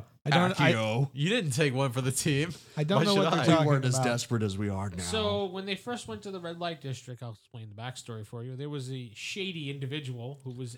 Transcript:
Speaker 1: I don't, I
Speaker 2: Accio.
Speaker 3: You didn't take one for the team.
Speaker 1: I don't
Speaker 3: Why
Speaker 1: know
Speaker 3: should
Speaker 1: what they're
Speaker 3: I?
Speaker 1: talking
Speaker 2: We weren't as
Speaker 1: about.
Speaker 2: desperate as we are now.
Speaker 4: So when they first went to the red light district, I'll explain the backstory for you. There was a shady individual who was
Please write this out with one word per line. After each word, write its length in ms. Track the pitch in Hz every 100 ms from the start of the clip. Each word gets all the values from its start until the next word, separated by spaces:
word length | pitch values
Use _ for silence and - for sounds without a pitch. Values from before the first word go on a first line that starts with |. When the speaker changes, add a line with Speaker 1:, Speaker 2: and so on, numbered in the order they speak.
| - _ 135
Speaker 1:
I 40 |
don't, 300 | 139 185 190
I 140 | 156
Speaker 2:
Accio. 360 | 113 110 117 139
Speaker 3:
You 160 | 131 156
didn't 220 | 247 160
take 220 | 117 151
one 200 | 127 135
for 80 | 120
the 100 | 127
team. 420 | 123 156 139 170 - - -
Speaker 1:
I 80 |
don't 140 | 151 196
Speaker 3:
Why 60 | 202
Speaker 1:
know 80 | 196
Speaker 3:
should 80 |
Speaker 1:
what 80 | 175
they're 80 | -
Speaker 3:
I? 40 | 139
Speaker 1:
talking 200 | 160 151
Speaker 2:
We 60 |
weren't 140 | 139 127
as 100 | 127
Speaker 1:
about. 80 | 127
Speaker 2:
desperate 360 | 120 - 117
as 140 | 107 95
we 100 | 104
are 220 | 95 101
now. 120 | 90
Speaker 4:
So 440 | - 220 208 202 196
when 200 | 185 196
they 100 | 185
first 300 | 247 233 -
went 120 | 214
to 80 | 202
the 80 | 190
red 180 | 170 170
light 220 | 175 160
district, 420 | 135 131 - 120
I'll 80 | 120
explain 380 | 107 _ 120 110
the 80 | 104
backstory 440 | 120 131 - 113 104
for 160 | 120
you. 140 | 123 131
There 120 | 147
was 220 | 147 127
a 180 | 131 120 104
shady 540 | - 208 190 165 139
individual 680 | 139 135 151 131 120 120 139
who 80 | 131
was 260 | 123 123